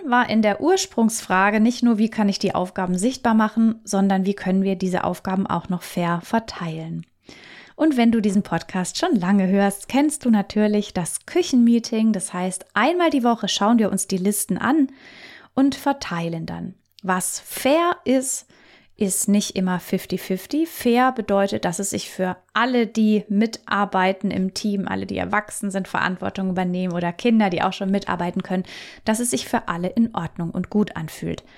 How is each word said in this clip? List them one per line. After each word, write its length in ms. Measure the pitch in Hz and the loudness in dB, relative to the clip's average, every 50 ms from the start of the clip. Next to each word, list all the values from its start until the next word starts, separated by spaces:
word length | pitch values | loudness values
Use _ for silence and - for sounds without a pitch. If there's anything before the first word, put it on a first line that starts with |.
| 381 | -2
war 240 | 285 240 247 247 - | 0 2 2 2 2
in 100 | - 220 | 2 2
der 220 | 214 208 202 - - | 4 2 2 2 2
Ursprungsfrage 960 | - 190 190 - - - - 226 220 - - - - 185 185 196 202 208 220 | 2 2 2 0 -2 0 2 2 2 0 -2 -4 0 2 2 4 4 4 4
nicht 220 | 220 233 247 - - | 4 2 2 2 2
nur, 160 | 240 233 202 | 2 4 4
wie 100 | 220 220 | 2 0
kann 220 | - - 214 196 | 0 0 0 0
ich 80 | 190 - | 0 0
die 160 | - 185 - | -2 -2 0
Aufgaben 420 | - 180 185 - - 190 180 180 | 0 -2 -2 -4 -4 -2 -2 -2
sichtbar 380 | 180 185 254 262 - - 240 220 | 0 0 -2 -2 0 0 2 4
machen, 480 | 220 220 214 - 233 226 226 220 220 - | 4 4 2 2 2 2 2 2 -2 -6
sondern 400 | - - 196 196 196 196 190 185 | -2 0 2 2 2 2 2 2
wie 80 | 196 196 | 0 -2
können 300 | 202 - 185 185 190 190 | -2 -2 0 0 2 2
wir 140 | 196 196 | 0 0
diese 280 | 185 196 185 175 - - | -2 -2 -2 -2 -2 -2
Aufgaben 420 | - 180 - - 196 190 190 190 | -2 -4 -4 -6 -4 -2 -2 0
auch 220 | - - 170 - - | 0 -2 -4 -2 -4
noch 140 | 185 175 - | -6 -6 -6
fair 400 | - - 180 175 170 170 170 170 | -8 -4 -2 -2 0 -2 -4 -4
verteilen. 800 | - - 226 226 - - - 175 165 160 160 160 160 165 165 165 _ _ _ _ - - - - - - - - - - | -2 -2 -2 -2 -4 -12 -10 -10 -8 -8 -8 -10 -8 -10 -10 -12 _ _ _ _ -20 -20 -20 -20 -20 -20 -20 -20 -20 -4
Und 220 | - 294 320 285 247 | 0 0 2 4 4
wenn 140 | 233 233 233 | 4 4 4
du 100 | 233 196 | 4 2
diesen 200 | 214 185 208 196 | 2 2 2 0
Podcast 540 | - - 165 - - - 185 180 - - | 0 -4 -4 -4 -4 -4 -4 -4 -4 -2
schon 180 | - - 370 320 | -2 0 2 2
lange 320 | 208 170 180 202 202 190 | 2 2 4 4 4 4
hörst, 420 | 180 190 196 202 202 196 - - - | 4 4 4 4 2 0 -2 -10 -2
kennst 360 | - 269 294 311 294 - - | 0 2 2 2 0 0 2
du 60 | 254 | 2
natürlich 640 | 226 208 196 - - 214 214 214 208 208 208 - - | 2 2 2 0 0 2 2 2 2 0 -2 -2 -4
das 320 | 190 170 - - - - | -4 -4 -4 -6 -10 -12
Küchenmeeting. 880 | - - 349 359 - - 247 233 233 233 233 226 - - 220 220 220 214 | -2 0 0 0 4 4 4 6 6 4 4 2 0 -2 2 2 2 2
Das 180 | 190 180 - - | 0 -4 -6 -6
heißt, 320 | 180 180 190 185 - - _ _ | -4 -4 -4 -4 -8 -12 _ _
einmal 380 | 202 220 294 349 359 349 330 | 2 2 2 2 4 2 2
die 140 | 302 277 233 | 2 2 2
Woche 240 | 240 233 226 - 190 | 2 2 2 0 -4
schauen 300 | - - 208 208 240 233 | -2 0 2 4 4 4
wir 140 | 220 190 202 | 4 2 0
uns 140 | 185 - | -2 -2
die 100 | - 190 | -2 -4
Listen 400 | 185 180 202 208 - - - 185 | 0 0 0 0 -2 -2 -4 -4
an 320 | 180 - 220 277 320 277 269 - - - - - - - - - - - - _ | -2 0 2 2 2 2 2 -2 -12 -20 -20 -20 -20 -20 -20 -20 -20 -20 -6 _
und 220 | - 269 285 269 | 2 2 2 2
verteilen 720 | - - 285 277 277 - - 180 170 170 170 165 165 160 | 0 -2 -2 -2 -2 -4 -8 -6 -4 -4 -4 -4 -6 -8
dann. 300 | 160 170 170 175 180 185 _ _ _ _ - - | -8 -8 -8 -10 -10 -12 _ _ _ _ -10 -4
Was 380 | 185 185 185 185 - - - | -2 -2 -2 -2 -4 -6 -8
fair 560 | - - - - - 254 285 320 339 349 359 - _ | -12 -12 -12 -2 2 2 4 4 4 2 0 -2 _
ist, 420 | - 254 269 254 - - - - _ _ _ _ _ - _ _ _ _ | 2 2 2 2 -2 -6 -8 -10 _ _ _ _ _ -20 _ _ _ _
ist 320 | - 220 190 185 - - | -4 -2 -2 -2 -2 2
nicht 300 | - 202 208 202 - - | 2 2 2 2 0 -2
immer 240 | - 190 185 180 175 | -2 -2 0 -2 -2
fifty 380 | - - - 185 - - 185 180 | -2 -4 -4 -4 -2 -4 -6 -6
fifty. 480 | - - 190 185 - - - 294 330 | -4 -4 -6 -6 -4 -4 -2 -2 -2
Fair 440 | 320 - - - 240 233 240 254 262 | -2 -4 -4 0 2 4 4 4 2
bedeutet, 540 | 254 240 208 - 202 196 196 196 214 214 - | 0 -2 -4 0 2 2 2 0 -2 -4 -4
dass 160 | 180 170 - | -4 -4 -4
es 100 | 196 - | -6 -4
sich 200 | - 196 - - | -4 -6 -8 -8
für 260 | - - 185 185 180 - _ _ _ | -6 -4 -4 -4 -4 -8 _ _ _
alle, 340 | - - 254 247 247 233 | -2 0 2 2 0 0
die 380 | 220 233 220 220 214 214 208 208 - | 0 0 2 2 4 4 2 0 0
mitarbeiten 1000 | 196 196 226 226 220 - _ - - 196 202 196 - 190 185 185 190 190 - 196 | 0 0 0 0 -2 -10 _ -4 -2 -2 -2 0 0 0 0 0 0 0 -4 -4
im 240 | - 190 185 185 185 | -2 -2 -2 -2 -4
Team, 320 | - - 214 202 196 190 | -4 -4 -4 -2 -2 -4
alle, 200 | - - - 190 | -4 -6 -6 -6
die 100 | 190 - | -6 -4
erwachsen 560 | - 90 180 208 208 208 - - - - 202 185 | -4 -4 -2 -2 -2 -4 -4 -10 -8 -8 -6 -4
sind, 160 | 196 190 - | -6 -6 -4
Verantwortung 640 | - - - 180 185 180 - 196 - - 190 185 | -4 -2 -2 -2 -4 -4 -6 -6 -4 -4 -4 -2
übernehmen 420 | 180 175 185 180 180 180 185 180 170 | -2 -2 -2 -2 -2 -2 -2 -2 -2
oder 200 | 175 175 170 170 | -2 -2 -4 -4
Kinder, 380 | - - 240 226 220 214 196 | 0 0 4 4 4 4 4
die 120 | 180 - - | 2 0 -2
auch 100 | 190 190 | -2 -2
schon 180 | - 202 190 | -2 -2 0
mitarbeiten 520 | 196 202 190 - 180 170 175 175 175 190 180 | 0 0 0 -2 -4 -2 -2 -4 -4 -4 -4
können, 220 | - 185 185 185 - - - - - - - - | -2 -4 -4 -4 -6 -12 -18 -18 -18 -20 -8 -2
dass 140 | - 220 214 | -2 -2 0
es 120 | 247 247 | 0 -2
sich 180 | 269 254 - - | -2 -4 -4 -2
für 180 | - 240 - | -4 -4 -2
alle 220 | - 170 170 175 185 | -4 -6 -4 -4 -2
in 260 | - - 226 226 - | 2 2 0 2 0
Ordnung 360 | - 170 165 - - 170 165 | -4 -6 -6 -6 -6 -6 -4
und 200 | - 190 180 - | -4 -4 -6 0
gut 240 | - 208 208 - - | 0 0 0 0 -2
anfühlt. 480 | - 160 156 - - - 165 160 - - - - | -10 -10 -10 -10 -8 -8 -6 -8 -8 -10 -20 -20